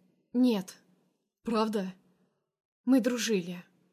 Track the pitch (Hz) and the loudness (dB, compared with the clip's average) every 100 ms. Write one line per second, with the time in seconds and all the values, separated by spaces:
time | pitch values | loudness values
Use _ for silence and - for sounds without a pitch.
0 | _ _ _ 247 247 208 - - _ _ | _ _ _ 0 2 2 -4 -14 _ _
1 | _ _ _ _ - 220 220 214 190 - | _ _ _ _ -4 -2 0 -2 -6 -10
2 | _ _ _ _ _ _ _ _ - 262 | _ _ _ _ _ _ _ _ 2 2
3 | 254 247 214 202 175 180 - _ _ | 2 -2 -2 -2 -2 -10 -16 _ _